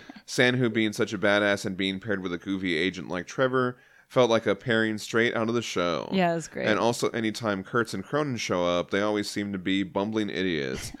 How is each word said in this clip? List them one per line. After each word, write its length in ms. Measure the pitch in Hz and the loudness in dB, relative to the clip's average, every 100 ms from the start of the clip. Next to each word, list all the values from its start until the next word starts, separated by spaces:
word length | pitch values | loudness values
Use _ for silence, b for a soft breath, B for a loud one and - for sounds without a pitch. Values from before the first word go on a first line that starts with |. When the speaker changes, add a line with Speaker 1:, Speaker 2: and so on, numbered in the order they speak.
| - | -12
Speaker 1:
<laughs> 180 | - - | -20 -6
Speaker 2:
Sanhu 440 | - 127 123 123 | 2 2 4 2
being 220 | 113 110 | 2 0
such 220 | 104 107 | 0 -2
a 40 | 104 | 0
badass 460 | 101 101 104 101 | 2 4 4 2
and 100 | 107 | -2
being 260 | 92 98 95 | -2 -2 -2
paired 220 | 113 98 | -4 -4
with 120 | 92 | -2
a 40 | 87 | -4
goofy 380 | 98 98 95 78 | -4 -2 0 0
agent 320 | 92 90 76 | 0 -2 -6
like 180 | 90 87 | -6 -6
Trevor 520 | - 131 131 123 123 b b b | -2 0 2 0 -2 b b b
felt 200 | 131 123 | 4 4
like 180 | 113 107 | 4 2
a 80 | |
pairing 440 | 98 127 113 110 107 | 0 2 2 2 -2
straight 360 | - 117 117 | -2 2 2
out 140 | 117 113 | 2 0
of 60 | |
the 80 | 117 | -2
show. 460 | 110 95 87 76 50 | -2 0 0 0 -2
Speaker 1:
Yeah, 200 | 190 175 | 2 2
it 20 | |
was 140 | 170 156 | 0 -4
great. 180 | - 120 | -4 0
Speaker 2:
And 120 | 101 | 2
also, 300 | 110 123 117 | 2 0 -2
anytime 540 | - 110 104 113 95 | 0 -2 -2 -2 -2
Kurtz 300 | 95 120 110 | -2 -2 -2
and 100 | 98 | -4
Cronin 320 | - 143 151 117 | -4 -2 -2 -4
show 300 | - 92 87 | -2 0 2
up, 240 | 87 87 | 2 0
they 100 | 98 | 0
always 280 | 107 107 101 | 0 0 -2
seem 220 | 104 101 | -4 -4
to 60 | 98 | -4
be 240 | 90 95 | 0 0
bumbling 440 | 92 98 104 110 104 | 0 -2 -2 -2 -2
idiots, 640 | 62 95 78 67 65 - - | -2 0 0 -2 -4 -8 -14